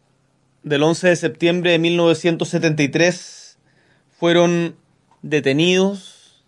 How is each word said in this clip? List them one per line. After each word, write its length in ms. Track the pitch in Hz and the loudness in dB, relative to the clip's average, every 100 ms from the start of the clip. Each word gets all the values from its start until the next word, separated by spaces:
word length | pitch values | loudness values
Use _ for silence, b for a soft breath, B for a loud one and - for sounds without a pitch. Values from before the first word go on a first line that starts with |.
| _ _ _ _ _ _ | _ _ _ _ _ _
del 200 | 156 143 | -4 0
once 240 | 156 170 185 | 0 2 0
de 80 | 165 | 0
septiembre 560 | 165 - 170 180 175 | -2 -2 -2 0 0
de 80 | 165 | 0
mil 180 | 170 170 | 2 2
novecientos 520 | 170 160 170 160 165 | 2 2 0 -2 -4
setenta 320 | 170 160 151 | -2 -2 0
y 80 | 139 | -2
tres 680 | 170 175 180 - - - _ _ _ _ _ _ _ | 2 0 0 -12 -20 -20 _ _ _ _ _ _ _
fueron 560 | 170 170 175 170 170 - _ _ _ _ | 0 2 2 0 -4 -8 _ _ _ _
detenidos, 1200 | 147 147 135 143 175 185 190 196 - - _ _ | -4 -2 0 0 2 2 0 -4 -16 -20 _ _